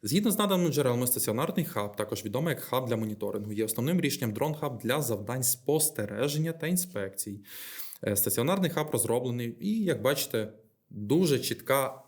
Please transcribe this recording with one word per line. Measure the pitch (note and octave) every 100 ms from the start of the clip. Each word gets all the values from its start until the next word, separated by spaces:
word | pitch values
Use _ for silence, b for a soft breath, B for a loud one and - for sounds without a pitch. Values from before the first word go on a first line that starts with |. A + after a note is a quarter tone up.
Згідно | G#2+ D#3+ G#3+
з | G3
наданими | G#3 F#3 F3
джерелами, | C#3 C3 A#2+ B2
стаціонарний | - - A2 D#3 - -
хаб, | - G#2 -
також | G#2+ - G#2+
відомий | A2+ E3
як | C#3+
хаб | - B2+ B2
для | A2+
моніторингу, | A2 G#2+ G2+ G#2 G#2
є | G#2 G#2+
основним | - B2+ F3+
рішенням | D3 - A#2+
Drone | G#2+ D3 D3+
Hub | D3 A#2
для | A2+ C#3
завдань | C3 G#2 G2+ B2+
спостереження | B2+ - - D#3 - - G#2 G#2 C#3 D3 D#3+
та | E3 D#3
інспекцій. | F3+ F3+ - G2 - - G#2 G2+ B B B B B -
Е, | G2+
стаціонарний | - - B2+ G3 F3
хаб | - D3+
розроблений | A#2+ - A#2 B2+ A#2+ A#2+ A2+
і, | G3 A3+
як | F#3+ B2
бачите, | A#2 C#3+ - A#2 G#2+ - - _ _
дуже | G2+ G#2 D3 F3+ C3
чітка | - - - C3+ C3 -